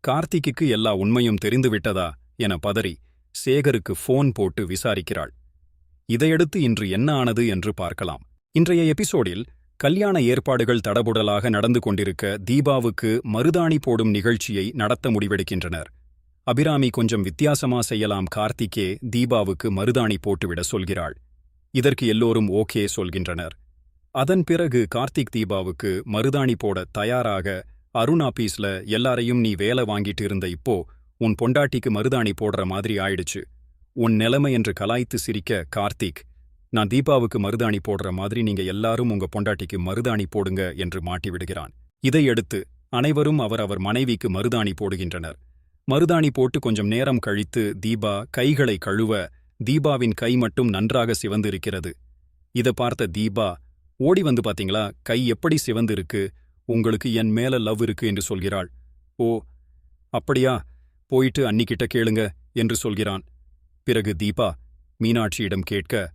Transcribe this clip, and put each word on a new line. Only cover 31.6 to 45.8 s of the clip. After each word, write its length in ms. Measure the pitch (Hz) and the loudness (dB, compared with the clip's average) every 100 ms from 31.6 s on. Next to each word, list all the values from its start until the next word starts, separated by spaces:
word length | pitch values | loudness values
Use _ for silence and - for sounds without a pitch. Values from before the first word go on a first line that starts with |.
| 139 127 120 | 2 0 -2
மருதாணி 420 | 104 127 131 110 92 | -2 0 0 0 -2
போடுற 220 | 107 95 | -2 -2
மாதிரி 340 | 92 95 107 101 | -4 -4 -4 -2
ஆயிடுச்சு. 460 | 95 92 90 101 - - - _ _ | -2 -2 -6 -8 -12 -20 -20 _ _
உன் 220 | - 117 110 | 0 2 4
நிலைமை" 380 | 117 135 143 | 4 2 2
என்று 200 | 123 107 92 | 2 0 -2
கலாய்த்து 360 | 101 120 123 113 | -2 0 -2 -4
சிரிக்க 500 | - 104 - 104 76 110 | -4 -6 -4 -4 -4 -4
கார்த்திக், 500 | 101 - 95 - - - - _ _ | -4 -2 -6 -6 -20 -20 -20 _ _
"நான் 180 | 113 104 | -2 2
தீபாவுக்கு 500 | 123 139 139 113 117 | 2 4 2 2 0
மருதாணி 400 | 101 110 113 101 104 | -2 0 0 0 -2
போடுற 240 | 98 92 | -4 -2
மாதிரி 320 | 92 101 113 | -4 -4 -2
நீங்க 200 | 110 98 | 0 0
எல்லாரும் 460 | 92 98 113 117 120 | -2 -2 0 0 0
உங்க 180 | 101 92 104 | 0 -2 -2
பொண்டாட்டிக்கு 420 | 104 101 92 95 | -2 -2 -4 -4
மருதாணி 480 | 90 104 123 107 95 | -2 -2 0 -2 -2
போடுங்க" 440 | 107 98 95 92 | -2 0 0 -2
என்று 280 | 76 90 92 | -4 -6 -4
மாட்டிவிடுகிறான். 680 | 85 90 98 87 90 90 69 - - _ | -6 -6 -6 -6 -8 -8 -10 -18 -20 _
இதையடுத்து 680 | 131 156 139 113 98 101 - - _ | 2 4 4 2 0 -8 -8 -20 _
அனைவரும் 500 | 123 147 151 147 151 | 0 2 2 2 2
அவரவர் 400 | 110 113 101 98 | 0 -2 -2 -2
மனைவிக்கு 520 | 95 117 131 113 107 | 0 0 0 0 -2
மருதாணி 400 | 92 117 120 101 87 | 0 0 0 -2 -2
போடுகின்றனர். 540 | 101 92 90 87 80 - _ _ _ _ | -4 -4 -6 -6 -10 -14 _ _ _ _